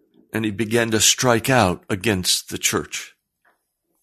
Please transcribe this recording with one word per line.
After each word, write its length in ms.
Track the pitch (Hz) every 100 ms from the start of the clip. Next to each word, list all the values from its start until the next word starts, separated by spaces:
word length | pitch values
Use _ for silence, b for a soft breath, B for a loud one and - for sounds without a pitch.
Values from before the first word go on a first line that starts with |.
| _ _ _
and 120 | 110
he 60 | 110
began 400 | 98 110 117 113
to 100 | 110
strike 480 | - - 127 113 -
out 360 | 127 95 85 -
against 600 | 101 107 95 90 - -
the 100 | -
church 560 | - 92 76 - - _ _ _ _ _ _ _ _ _